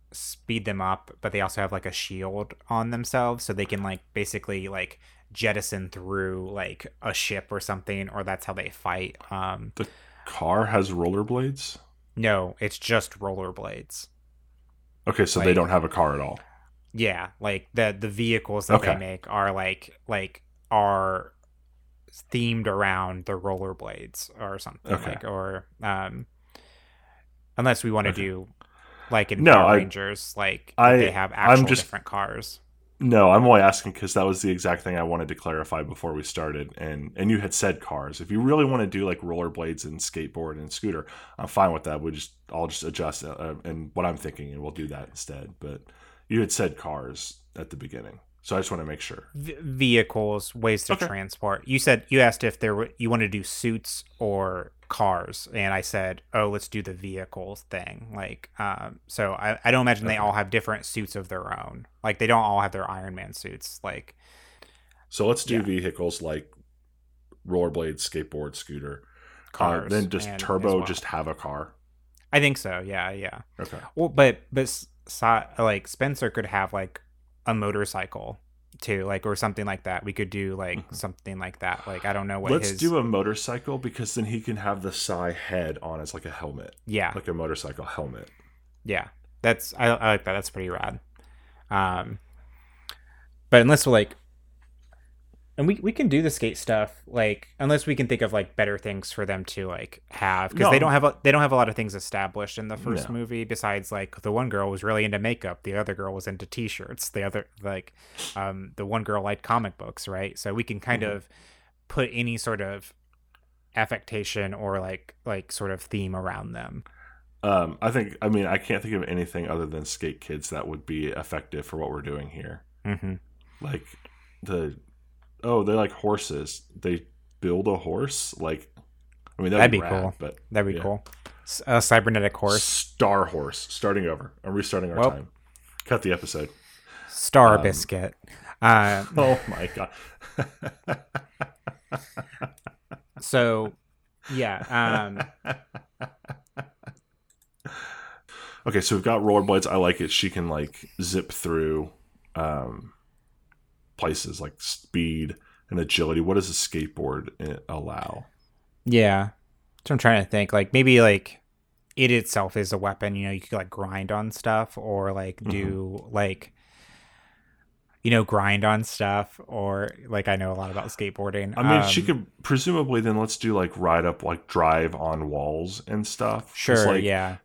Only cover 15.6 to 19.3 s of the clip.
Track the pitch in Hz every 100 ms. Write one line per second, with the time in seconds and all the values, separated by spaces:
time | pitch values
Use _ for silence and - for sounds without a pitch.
15.6 | 85 90 80 - 78 71 69 - - -
16.6 | _ _ _ 110 110 90 90 - 104 98
17.6 | - 120 110 98 107 101 117 113 - 104
18.6 | - 107 98 95 95 92 -